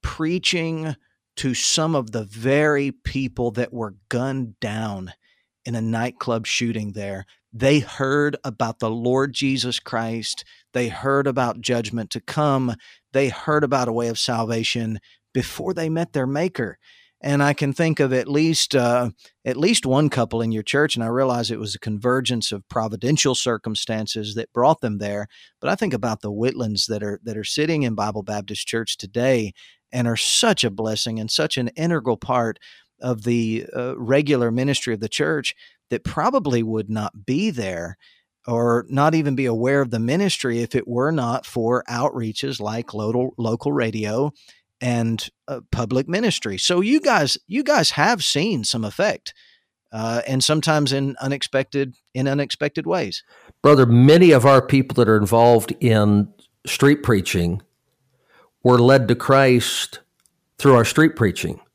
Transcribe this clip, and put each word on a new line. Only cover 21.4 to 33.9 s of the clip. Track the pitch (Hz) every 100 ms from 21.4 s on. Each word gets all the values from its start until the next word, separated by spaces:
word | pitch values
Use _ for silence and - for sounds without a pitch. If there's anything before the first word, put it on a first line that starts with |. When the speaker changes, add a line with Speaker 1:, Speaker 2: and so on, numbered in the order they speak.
| 113
Speaker 1:
it | 110
was | 107
a | -
convergence | - 107 120 131 120 120 -
of | 101 -
providential | - 110 104 120 151 143
circumstances | 127 - 110 - 107 - 110 107 113 104
that | 104 113
brought | - 127 160
them | 123 104
there. | 104 101 104 - - _
But | 139
I |
think | 190 214
about | 127 117 107
the | 104
Whitlans | 104 120 127 117 107 -
that | 107
are, | 104 101
that | 117 107
are |
sitting | 104 - 151 160
in | 131
Bible | 107 104 104
Baptist | 101 104 101 104 -
Church | 113 110 -
today | 98 110 127 127 104 - - _ _
and | 127 120
are | 113
such | - - 233 196
a | 120
blessing | 98 110 110 - 113
and | 107
such | - 156 -
an | 120
integral | - 165 165 120 110
part | - 127 117 - - - _ _
of | 127 117
the, | 107 120 113 110 -
uh, | 131 123